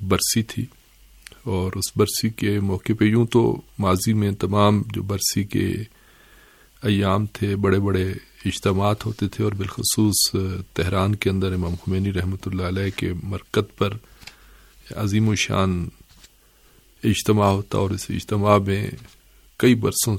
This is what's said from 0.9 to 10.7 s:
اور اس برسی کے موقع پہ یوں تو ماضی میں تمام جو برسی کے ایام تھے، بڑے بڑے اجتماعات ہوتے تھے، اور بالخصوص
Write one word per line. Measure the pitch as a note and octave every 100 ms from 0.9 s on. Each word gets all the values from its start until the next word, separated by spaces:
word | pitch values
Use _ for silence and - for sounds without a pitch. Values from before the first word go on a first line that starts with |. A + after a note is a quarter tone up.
| _ - - - -
اور | A#2+ F#2+ F#2
اس | F#2+ - -
برسی | G#2 - A2+
کے | A2 G#2+ G#2
موقع | G2 F#2+ - A2
پہ |
یوں | G#2+ A2+ A#2
تو | A#2+ A#2 - - -
ماضی | G2 F#2 A2
میں | G#2+ G2+ G2+
تمام | G2 G2+ G#2 G#2 A2
جو | G2+
برسی | G2 G2 - -
کے | G2+ G2+ F#2+ F#2 A2 - _ - - - - _ _ _
ایام | A2 G2+ G2 G2 G#2+
تھے، | - G2+ G2
بڑے | G2+ G2
بڑے | G2 F#2+ F#2+ F#2 - -
اجتماعات | G2+ - G#2+ F#2+ G2+ G#2+ A2+
ہوتے | A2 G2+
تھے، | -
اور | G#2+
بالخصوص | G2 F#2+ - - - G#2+ F#2+ - G2+ F#2+ F#2 -